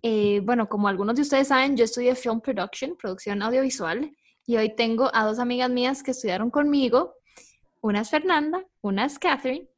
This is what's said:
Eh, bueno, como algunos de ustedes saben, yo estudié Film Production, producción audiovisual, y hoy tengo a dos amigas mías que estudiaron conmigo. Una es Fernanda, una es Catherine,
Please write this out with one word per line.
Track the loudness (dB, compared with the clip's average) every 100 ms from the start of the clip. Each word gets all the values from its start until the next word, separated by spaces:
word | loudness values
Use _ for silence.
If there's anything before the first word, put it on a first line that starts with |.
Eh, | 0 2 2 2
bueno, | 2 0 0
como | 0 0
algunos | 0 0
de | 0
ustedes | 2 2 2
saben, | 2 2 2
yo |
estudié | 0 2 0 0
Film | -2 -4
Production, | -2 -4 -4 -6 -8 -8
producción | -8 -8 -6 -4
audiovisual, | 0 0 0 -2 -4 -4 -6 -10 _ _ -2
y | 0
hoy | 0
tengo | 0 0 2 2
a | 2
dos | 0 0
amigas | -2 0 0
mías | 2 0 -2
que | -4
estudiaron | -4 -2 -2 0
conmigo. | 2 2 4 4 2 0 -8 _ -20 -20 _ _ _
Una | -2 -2
es | 0
Fernanda, | 0 2 0 0 -4 -8 _
una | -4 -2
es | -2 -2
Catherine, | 0 0 -2 -6 -8